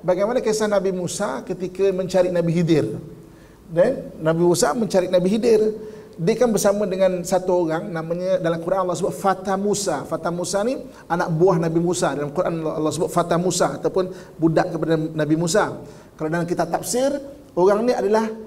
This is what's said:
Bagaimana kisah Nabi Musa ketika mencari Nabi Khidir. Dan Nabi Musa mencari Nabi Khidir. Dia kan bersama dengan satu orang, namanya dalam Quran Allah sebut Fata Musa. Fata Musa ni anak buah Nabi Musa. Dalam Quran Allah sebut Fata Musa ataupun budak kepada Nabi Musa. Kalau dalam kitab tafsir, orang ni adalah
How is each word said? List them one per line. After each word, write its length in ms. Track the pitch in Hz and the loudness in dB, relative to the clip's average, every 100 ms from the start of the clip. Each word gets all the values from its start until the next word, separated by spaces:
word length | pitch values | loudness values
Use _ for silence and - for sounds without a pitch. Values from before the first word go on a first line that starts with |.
| 160 | 4
Bagaimana 320 | 180 202 254 | 4 4 2
kisah 320 | 233 214 214 | 2 2 2
Nabi 240 | 202 190 | 2 2
Musa 480 | 185 170 - 208 262 | -2 -4 -4 -4 -4
ketika 480 | 226 180 180 180 196 | -6 -6 -6 0 0
mencari 400 | 185 185 185 180 | 2 0 2 2
Nabi 240 | 175 165 | 2 2
Khidir. 480 | 165 165 156 113 - - - - - - - - | 2 4 2 2 -6 -12 -18 -20 -20 -20 -20 -6
Dan 480 | 165 214 269 - - | 2 2 2 -8 -4
Nabi 240 | 156 160 175 | 0 4 4
Musa 240 | 170 240 254 | 4 2 0
mencari 320 | 208 196 180 | 0 0 2
Nabi 160 | 185 185 | 2 2
Khidir. 340 | 220 233 214 214 - - - - - | 2 4 4 4 -2 -12 -16 -18 -4
Dia 120 | 165 226 | -2 2
kan 160 | 247 | 2
bersama 320 | 202 208 202 202 | 2 2 2 -2
dengan 400 | 185 190 180 165 | 2 2 0 -2
satu 400 | 185 185 180 160 | -2 2 0 2
orang, 240 | 160 160 | -2 -4
namanya 480 | 165 160 175 185 185 | -8 -6 -4 -2 0
dalam 240 | 165 165 | 0 -2
Quran 240 | 175 190 180 | -2 -2 0
Allah 80 | |
sebut 240 | 170 185 170 | -2 -4 -2
Fata 400 | 196 190 170 190 | -2 0 -2 -2
Musa. 480 | 202 196 190 147 143 | 0 0 -2 -4 -4
Fata 240 | 160 175 | -4 -4
Musa 320 | 175 170 196 | -4 -2 -2
ni 160 | 220 285 - - - | -2 -4 -8 -18 -6
anak 240 | 175 175 | -4 -2
buah 240 | 160 185 170 | 4 4 4
Nabi 240 | 165 165 | 2 0
Musa. 320 | 170 175 175 | 0 0 -2
Dalam 160 | 139 147 | -2 -4
Quran 320 | 165 180 165 | -2 -2 -2
Allah 320 | 156 160 156 | -4 -2 -2
sebut 160 | 147 160 | -2 -2
Fata 240 | 175 170 165 | 0 0 0
Musa 320 | 180 170 180 | 0 0 0
ataupun 400 | - 160 190 185 - - - | 0 -2 -2 -4 -8 -16 0
budak 320 | 165 160 175 | 2 2 0
kepada 240 | 165 156 | -4 0
Nabi 400 | 160 160 160 151 | 0 -2 -4 0
Musa. 480 | 160 175 202 151 - - - - | 0 2 0 0 -6 -16 -20 -20
Kalau 160 | - 156 | -8 -4
dalam 160 | 170 170 | -2 -2
kitab 240 | 175 170 | -2 -2
tafsir, 400 | 170 - 240 269 277 - - - - | -4 -4 -2 -2 -2 -10 -18 -8 2
orang 240 | 185 202 | 4 4
ni 80 | 240 | 0
adalah 400 | - 196 214 220 - | 0 2 0 0 -6